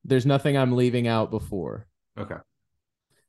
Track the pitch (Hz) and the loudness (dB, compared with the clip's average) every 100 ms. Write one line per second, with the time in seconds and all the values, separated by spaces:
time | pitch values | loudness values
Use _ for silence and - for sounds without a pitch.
0 | - 131 127 139 151 139 131 123 123 120 | 0 2 4 2 2 2 2 2 2 2
1 | 117 113 110 110 87 101 73 53 - _ | 0 0 0 -4 -6 -8 -8 -10 -14 _
2 | _ - 101 80 - _ _ _ _ _ | _ -14 -12 -12 -16 _ _ _ _ _
3 | _ _ | _ _